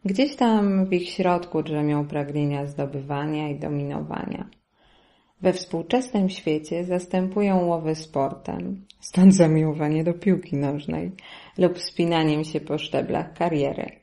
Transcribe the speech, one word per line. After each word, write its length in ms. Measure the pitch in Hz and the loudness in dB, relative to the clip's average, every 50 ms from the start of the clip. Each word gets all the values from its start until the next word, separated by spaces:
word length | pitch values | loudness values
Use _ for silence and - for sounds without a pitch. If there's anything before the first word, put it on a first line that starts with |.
| - | -4
Gdzieś 300 | 190 196 214 269 294 - | -2 0 0 0 0 2
tam 500 | - 247 233 220 214 202 202 196 190 185 | 0 2 4 4 4 4 2 2 2 2
w 80 | 190 190 | 2 0
ich 160 | 175 175 - | -2 -2 -4
środku 540 | - - 185 180 175 175 175 - - 156 156 | -6 0 2 2 2 0 -2 -4 -4 -4 -4
drzemią 440 | 160 151 151 151 147 147 147 147 | -2 -2 0 0 0 0 0 -2
pragnienia 580 | 147 151 147 143 143 143 151 147 143 143 139 143 | -2 -4 -4 -4 -2 -2 -2 0 0 -2 -2 -6
zdobywania 840 | 143 143 - 143 139 143 139 135 139 143 143 147 156 151 151 156 147 | -6 -4 -6 -6 -4 -6 -10 -8 -6 -6 -4 -4 -4 -4 -4 -4 -4
i 100 | 143 143 | -6 -6
dominowania. 880 | 151 151 147 143 143 143 143 151 147 156 - - - - - - - - - _ _ _ _ _ _ _ _ _ _ _ _ _ _ _ _ _ | -4 -4 -4 -4 -4 -4 -6 -6 -6 -6 -6 -6 -6 -6 -6 -8 -10 -12 -16 _ _ _ _ _ _ _ _ _ _ _ _ _ _ _ _ _
We 120 | 180 185 180 | 0 0 0
współczesnym 760 | 185 - - - 165 165 - - 254 254 247 - 208 190 185 | 0 -6 -6 -8 -8 -2 0 0 0 0 0 0 0 0 0
świecie 560 | 185 - - 160 151 156 156 - 160 170 175 | -2 -4 -2 -2 -2 -2 -2 -4 -6 -4 -2
zastępują 800 | 180 180 180 180 - - 185 185 190 190 208 208 202 190 185 175 | -2 -4 -4 -4 -2 -2 -2 -2 0 0 0 2 2 2 2 2
łowy 300 | 170 170 165 156 156 160 | 2 0 0 0 -2 -4
sportem, 920 | 156 - - - 139 135 139 139 - - - 175 175 175 190 196 - - _ - _ | -4 -6 -6 -2 -2 -2 -2 -4 -8 -10 -10 -8 -6 -6 -8 -8 -10 -12 _ -20 _
stąd 360 | - - - 185 185 190 190 | -18 -2 4 8 10 10 10
zamiłowanie 680 | 190 170 156 156 156 156 156 147 156 156 147 156 156 160 | 10 8 6 6 4 2 2 0 -2 0 0 0 0 0
do 100 | 175 170 | 0 -2
piłki 420 | 175 - 196 185 - - - - | 0 2 2 2 2 0 -4 -4
nożnej, 540 | 139 143 139 143 147 - - 160 156 170 185 190 - - - - - - - _ | -2 0 -2 -2 -4 -4 -6 -6 -4 -6 -8 -10 -12 -20 -20 -20 -20 -20 -14 _
lub 200 | - 180 170 170 | 2 2 2 2
wspinaniem 640 | - - - - - 170 170 170 160 160 156 151 151 156 | -2 -10 -8 -2 -2 0 2 2 2 2 2 2 0 -2
się 160 | - - 151 | -2 -4 -6
po 180 | - - 147 | -4 -4 -6
szczeblach 560 | 151 - - - 135 - - - 160 160 - - | -6 -4 -2 -2 -2 -2 0 -2 -4 -4 -6 -4
kariery. 580 | - 170 175 165 147 139 139 - - - - - _ | -2 -2 0 2 0 0 0 -2 -6 -8 -10 -12 _